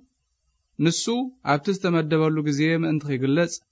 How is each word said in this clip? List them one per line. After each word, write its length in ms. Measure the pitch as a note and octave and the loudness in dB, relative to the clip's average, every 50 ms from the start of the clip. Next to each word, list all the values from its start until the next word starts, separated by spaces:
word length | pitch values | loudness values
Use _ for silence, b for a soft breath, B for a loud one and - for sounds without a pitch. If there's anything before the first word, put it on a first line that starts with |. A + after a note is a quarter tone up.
| - _ _ _ _ _ _ _ _ _ _ _ _ _ _ - | -8 _ _ _ _ _ _ _ _ _ _ _ _ _ _ 0
ንሱ 240 | D3 E3 E3+ - - A3+ A#3 B3 C4 B3+ - _ - | 0 0 0 0 -2 -2 -2 -2 -4 -6 -8 _ -2
ኣብቲ 220 | C#3+ C#3+ C#3+ C#3+ G3+ | 0 0 0 0 -2
ዝተመደበሉ 640 | F#3+ F#3 - F3+ E3+ E3 D#3+ D3+ D#3+ D#3 D#3 D#3 D#3 D#3 D3 | -4 -2 0 0 0 0 0 2 2 2 2 2 0 0 0
ግዜ 180 | D3+ C#3+ C#3 D#3 D#3+ E3 E3 | 0 0 2 2 2 2 0
ምእንቲ 260 | E3 D#3+ D#3+ D3+ C#3+ C#3+ | 0 0 -2 -2 -2 -4
ኺግለጽ 460 | C#3 A#2+ C3 C3+ C#3 E3 F3 E3+ - - - _ | -4 -2 0 2 2 2 0 0 -2 -10 -16 _